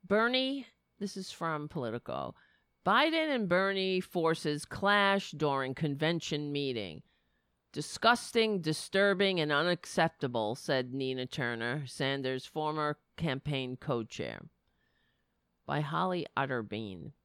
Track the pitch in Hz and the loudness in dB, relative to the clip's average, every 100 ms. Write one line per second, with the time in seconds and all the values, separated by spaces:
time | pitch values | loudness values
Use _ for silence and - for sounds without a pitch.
0 | 180 208 233 262 262 277 247 _ _ _ | 2 4 4 2 0 -4 -8 _ _ _
1 | 196 196 185 - 165 151 147 160 120 120 | -8 -8 -12 -6 -4 -2 -4 -4 -4 -4
2 | - 64 67 - _ _ _ _ - 220 | -4 -6 -6 -10 _ _ _ _ 2 4
3 | 311 320 311 262 196 175 196 196 190 185 | 4 2 0 0 2 2 2 0 0 0
4 | - 180 160 165 156 147 - - 196 202 | -2 0 2 2 0 -2 -6 -2 4 4
5 | 196 196 - 147 151 135 131 135 160 143 | 4 2 -2 -2 0 2 -2 -2 -2 0
6 | 156 170 - 147 147 143 139 120 95 78 | 0 0 -2 -4 -2 -2 -2 -2 -6 -10
7 | - _ _ _ _ _ _ - - - | -18 _ _ _ _ _ _ -10 -10 2
8 | 226 240 - 233 220 202 151 156 - 190 | 4 4 2 2 2 2 0 -4 0 4
9 | 202 190 196 180 151 147 170 175 - - | 4 4 2 2 2 2 2 0 -2 2
10 | 165 _ 131 120 107 123 - 135 127 135 | 2 _ -2 0 0 -2 0 0 0 -4
11 | 131 131 127 - 120 117 117 143 135 - | -4 -4 -6 -4 -4 -2 -2 -4 -6 -4
12 | 135 139 131 131 - 156 156 156 147 147 | -2 0 -2 -4 -4 -4 -2 0 -2 -4
13 | _ - 165 135 147 139 127 127 - 120 | _ -4 -2 -2 -2 -4 -4 -6 -2 -2
14 | 110 - 64 50 50 _ _ _ _ _ | -2 -6 -8 -8 -14 _ _ _ _ _
15 | _ _ _ _ _ _ - 147 151 160 | _ _ _ _ _ _ -4 -2 0 0
16 | 185 180 - - 139 127 104 104 107 90 | 0 -2 -4 -4 -2 -2 -4 -6 -8 -10
17 | 78 - | -14 -16